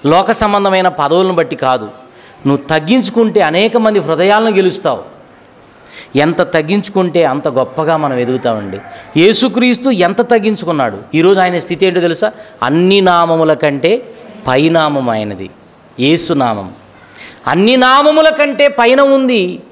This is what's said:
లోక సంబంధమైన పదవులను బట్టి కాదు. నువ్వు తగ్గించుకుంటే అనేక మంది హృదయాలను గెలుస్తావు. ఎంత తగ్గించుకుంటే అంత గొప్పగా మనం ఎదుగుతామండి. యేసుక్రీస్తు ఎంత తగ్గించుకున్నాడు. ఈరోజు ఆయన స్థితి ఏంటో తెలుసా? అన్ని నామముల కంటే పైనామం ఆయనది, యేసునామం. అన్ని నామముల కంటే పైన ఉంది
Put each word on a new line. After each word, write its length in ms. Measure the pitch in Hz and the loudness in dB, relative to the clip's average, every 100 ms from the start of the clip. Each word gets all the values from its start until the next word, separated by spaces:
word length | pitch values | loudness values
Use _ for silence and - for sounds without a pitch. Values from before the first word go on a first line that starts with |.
| 139 | 2
లోక 260 | 165 196 | 2 2
సంబంధమైన 560 | 214 214 202 196 190 185 | 0 0 0 0 0 0
పదవులను 440 | 175 143 170 190 | 0 0 0 2
బట్టి 240 | 180 160 143 | 0 0 -2
కాదు. 340 | 131 127 107 - - - - - 139 | -2 -2 -4 -16 -20 -20 -20 -8 -2
నువ్వు 200 | 139 143 | -2 -2
తగ్గించుకుంటే 720 | 160 156 254 - 233 226 190 | -4 0 0 0 -2 0 0
అనేక 360 | 165 165 220 233 | 0 2 0 0
మంది 220 | 220 208 | 0 0
హృదయాలను 580 | 151 160 185 208 226 196 | -2 -2 2 2 2 0
గెలుస్తావు. 600 | 185 185 160 113 - - - - - - - - - - - 135 | 0 0 -4 -4 -8 -20 -20 -20 -20 -20 -20 -20 -20 -20 -6 -2
ఎంత 240 | 151 170 | 0 0
తగ్గించుకుంటే 840 | 180 160 156 202 196 190 180 151 | -2 -2 0 -2 -2 -2 -2 0
అంత 240 | 156 135 147 | 0 0 -2
గొప్పగా 480 | 127 127 - 156 160 | -2 -4 -4 -2 -2
మనం 220 | 147 127 | -2 -2
ఎదుగుతామండి. 600 | 123 127 120 110 101 98 - - - 151 | -2 -2 -2 -4 -6 -12 -14 -20 -6 2
యేసుక్రీస్తు 720 | 180 220 254 196 247 240 254 | 2 2 0 0 0 0 -2
ఎంత 300 | 214 175 170 | 0 0 0
తగ్గించుకున్నాడు. 800 | 240 233 208 214 165 156 123 98 - | 0 0 0 -4 -4 -2 -2 -6 -6
ఈరోజు 260 | 156 170 190 | 0 2 2
ఆయన 180 | 180 175 | 0 -2
స్థితి 280 | - 160 185 | -6 -2 0
ఏంటో 140 | 180 | 0
తెలుసా? 320 | 170 160 214 - - - | -2 -2 -4 -6 -18 -6
అన్ని 380 | 120 156 180 196 | -2 0 2 4
నామముల 520 | 185 175 170 165 156 | 4 2 2 2 0
కంటే 500 | 151 151 139 165 233 - - - - - | 2 0 0 -2 -2 -4 -20 -20 -10 -2
పైనామం 640 | 131 160 165 156 143 123 | 0 2 2 0 -2 -2
ఆయనది, 400 | 110 104 95 92 - - _ - - | -4 -6 -10 -14 -18 -20 _ -20 -4
యేసునామం. 720 | 131 165 - 156 123 107 95 - - - - - - - - | 0 0 0 0 0 -4 -8 -16 -20 -20 -20 -20 -20 -10 -4
అన్ని 300 | 151 208 254 | 0 2 4
నామముల 520 | 254 269 294 311 311 | 4 4 4 4 2
కంటే 400 | 311 285 277 285 | 2 -2 2 0
పైన 320 | 285 233 262 | 2 2 4
ఉంది 600 | 277 269 262 240 180 180 - | 4 2 2 0 -2 -6 -4